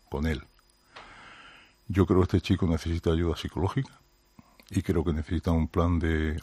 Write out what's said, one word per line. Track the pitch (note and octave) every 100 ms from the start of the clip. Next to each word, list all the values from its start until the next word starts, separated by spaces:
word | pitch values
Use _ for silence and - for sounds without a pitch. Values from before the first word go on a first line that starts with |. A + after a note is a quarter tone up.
| _
con | C#2+ D#2+
él. | C#2+ - _ _ _ _ - - - - - - - - _ -
Yo | F2+ F#2
creo | F#2
que | F2 F#2
este |
chico | - F#2 F2+
necesita | E2 E2 E2 E2+
ayuda | E2 E2+ D#2
psicológica | - - F#2+ C#3 C3+ - _ _ _ - - _ -
y | G2
creo | F#2 E2
que | E2+
necesita | D2+ - E2+ F2+
un | E2 D#2+
plan | F#2 E2+ E2+
de | D#2+ D#2 D#2 D#2+